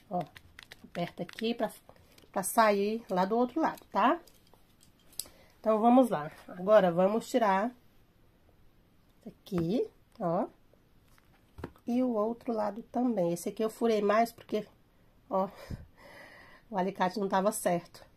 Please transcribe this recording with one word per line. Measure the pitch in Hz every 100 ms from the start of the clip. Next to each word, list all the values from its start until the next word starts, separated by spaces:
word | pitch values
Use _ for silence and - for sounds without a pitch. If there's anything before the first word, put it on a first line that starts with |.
| -
Ó, | 180 151 - - - - -
aperta | - - 170 -
aqui | 170 - 226
pra, | 226 214 - _ - - - _
pra | 202
sair | 190 - 214 202 208 226 -
lá | 180 190
do | 226
outro | 247 320
lado, | 247 - -
tá? | 202 233 339 - _ _ - _ _ _ _ _ - - - - _
Então, | 220 220
vamos | 233 254 247
lá. | 156 151 - -
Agora, | 180 185 214 180
vamos | 170 190 226 -
tirar | 254 208 190 240 - _ _ _ _ _ _ _ _ - _ _ _ _ _ 220
aqui, | - - 175 165 226 427 _ _ -
ó. | 180 180 330 - _ _ _ _ _ _ _ _ _ - - - -
E | 240
o | 254 220
outro | 214 233 -
lado | 220 208 208 -
também. | 240 247 208 170
Esse | 170 208
aqui | 196
eu | 220
furei | - 233 214
mais | 202 214 233
porque, | - - 214 - _ _ _ _ _ -
ó, | 190 190 - - - - _ - - - - - - -
o | 196
alicate | 185 196 185 208
não | 196
tava | 196 202
certo. | 208 196 175 - - -